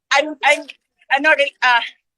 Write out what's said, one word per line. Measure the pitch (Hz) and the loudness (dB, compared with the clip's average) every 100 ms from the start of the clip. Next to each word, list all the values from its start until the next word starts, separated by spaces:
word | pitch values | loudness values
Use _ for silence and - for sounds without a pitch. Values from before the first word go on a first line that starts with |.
| _ 277 | _ -2
I'm, | 302 302 | -2 -2
I'm, | 277 294 302 - _ _ - | 0 0 -4 -20 _ _ -4
ano, | 277 302 294 | -2 2 0
re-, | 277 - | 0 -2
ah, | 254 240 - - _ | 0 0 -2 -10 _